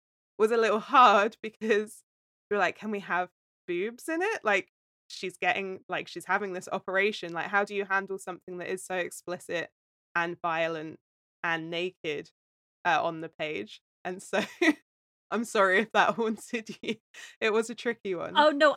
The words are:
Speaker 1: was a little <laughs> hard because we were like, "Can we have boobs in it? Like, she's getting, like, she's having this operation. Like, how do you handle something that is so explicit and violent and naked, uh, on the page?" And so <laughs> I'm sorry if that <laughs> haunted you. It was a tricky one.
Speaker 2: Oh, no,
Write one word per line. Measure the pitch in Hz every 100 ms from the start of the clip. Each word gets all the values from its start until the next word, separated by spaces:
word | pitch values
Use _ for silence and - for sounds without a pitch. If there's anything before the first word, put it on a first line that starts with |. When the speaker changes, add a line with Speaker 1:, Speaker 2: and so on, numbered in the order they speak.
| _ _ _ -
Speaker 1:
was | 214
a | 233
little | 220 214
<laughs> |
hard | 214 269 247 202 214 -
because | 220 - 220 208 214 - _ _ _ _ -
we | 208
were |
like, | 175 -
"Can | 214
we | 202
have | 190 175 180 _ _ _ -
boobs | 175 208 240 -
in | 330
it? | 392 415
Like, | 220 196 - _ _ _ -
she's | - 185 -
getting, | 180 - 190 190 -
like, | 170 -
she's | 175 -
having | 196 202
this | 180 -
operation. | 190 - 190 202 214 170
Like, | 170 170
how | 202
do | 208 202
you | 196
handle | 196 196 196
something | - 175 - 180
that | 170
is | 185
so | - 185
explicit | 175 - - 175 - 170 - _ _ _ _ 175
and | 170 175
violent | 175 160 165 160 156 - _ _ _ - 170
and | 165 160
naked, | 170 180 - 160 147 170 _ _ _ _ _
uh, | 175 156
on | 170 160
the | 160
page?" | - 156 165 214 - _ _
And | 180 185
so | - 196 202 -
<laughs> | 349 294 _ _ _ _ -
I'm | 202 233
sorry | 220 190 190
if | 214
that | 214 185 196
<laughs> |
haunted | 220 214 - 240 220 -
you. | - 220 _ - - -
It | 220
was | 214 226
a | 240
tricky | 247 226 202 170
one. | 165 233
Speaker 2:
Oh, | 302
no, | 285 302